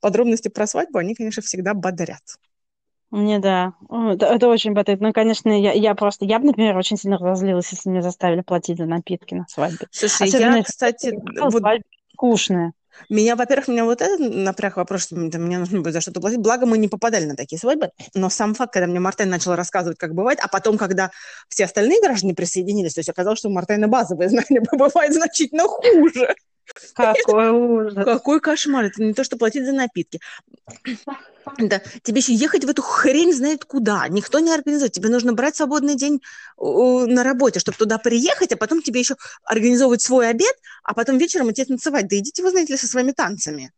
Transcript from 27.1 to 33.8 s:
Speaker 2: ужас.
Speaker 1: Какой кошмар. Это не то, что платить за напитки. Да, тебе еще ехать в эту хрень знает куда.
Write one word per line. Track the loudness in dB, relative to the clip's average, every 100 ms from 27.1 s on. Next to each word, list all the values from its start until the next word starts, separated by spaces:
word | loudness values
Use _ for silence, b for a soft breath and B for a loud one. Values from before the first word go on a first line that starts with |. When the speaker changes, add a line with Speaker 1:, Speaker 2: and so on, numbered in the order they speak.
| 2 2 4 4
Speaker 2:
ужас. | 4 2 0 -2 -2
Speaker 1:
Какой | 0 0 2 0
кошмар. | 2 -2 0 0 -2
Это | -2
не | -2
то, | -2
что | -4 -2
платить | -2 -2
за | -2
напитки. | -2 -2 -4 -8 -8 B B _ _ -20 -16 -12 -12 -12 -16 -18 _ -18 -4
Да, | -2 -2 B -14
тебе | -4 -2
еще | 2
ехать | 2 2 0
в | 0
эту | -2
хрень | -2 0 2 4 4
знает | 2 0 -4
куда. | -4 -2